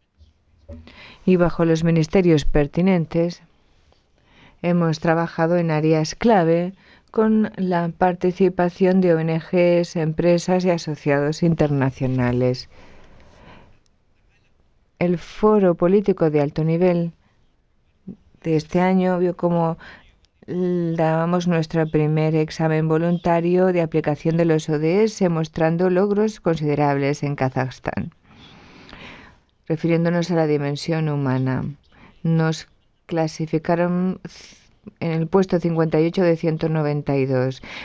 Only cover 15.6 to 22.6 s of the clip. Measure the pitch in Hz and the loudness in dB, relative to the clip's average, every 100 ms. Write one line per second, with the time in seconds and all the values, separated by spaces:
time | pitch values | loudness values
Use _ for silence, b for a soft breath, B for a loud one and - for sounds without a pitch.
15.6 | 185 170 175 208 202 185 165 147 143 160 | 4 2 2 2 2 0 2 2 0 0
16.6 | 160 165 180 175 170 - _ _ _ _ | 0 2 2 2 -2 -8 _ _ _ _
17.6 | _ _ _ _ - - _ _ 165 156 | _ _ _ _ -20 -20 _ _ -2 -2
18.6 | 156 175 185 185 185 180 180 170 175 170 | 0 0 2 2 2 0 -2 0 -2 0
19.6 | 165 170 B B B B _ _ - 180 | 0 -4 B B B B _ _ -10 -4
20.6 | 180 180 170 165 160 160 165 175 175 165 | -2 -2 -2 0 0 0 0 0 0 0
21.6 | 160 165 156 151 151 156 156 160 156 - | 0 -2 0 0 0 0 0 0 -2 -2